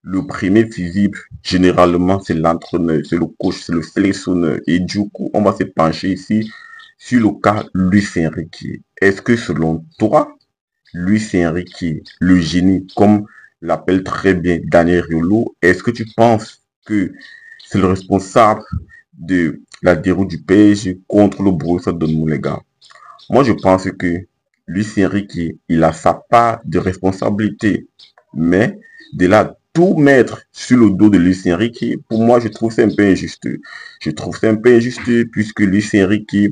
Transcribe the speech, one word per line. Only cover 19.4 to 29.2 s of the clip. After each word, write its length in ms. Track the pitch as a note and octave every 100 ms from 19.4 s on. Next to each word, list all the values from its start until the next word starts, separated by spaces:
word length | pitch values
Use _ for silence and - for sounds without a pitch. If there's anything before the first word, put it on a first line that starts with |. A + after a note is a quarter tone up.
| D#2+ - _ -
la 160 | F2+ E2+
déroute 320 | F#2 F2+ G2
du 120 | E2
P 300 | - G2 G#2
S 120 | G#2
G 160 | F#2+ F#2 _
contre 360 | G#2 G2+ -
le 80 | G2
Borussia 400 | F2 D#2+ F2 -
Dortmund, 380 | F2 D#2 D#2 D#2
les 100 | D2
gars ? 220 | C#2+ D2+ _ _ - - - - -
Moi, 140 | A#2+
je 100 | C3+
pense 360 | G2 F#2+ F#2 F#2+
que 360 | - F2+ F2 F#2 _ _ _ -
Luis 200 | F2 G#2+ G#2
Enrique, 420 | F#2 G2+ G2+ E2+ E2 - -
il 160 | E2
a 100 | D#2+
sa 200 | D#2+ F2+
part 460 | - _ A#2 A#2 A2+
de 140 | - F2
responsabilité. 1080 | F#2 F#2 F#2 F#2 A2 G#2 G#2+ - G#2+ E2 - _ - _ _
Mais 460 | C#2+ E2 F2+ A#2+ - - - -
de 140 | -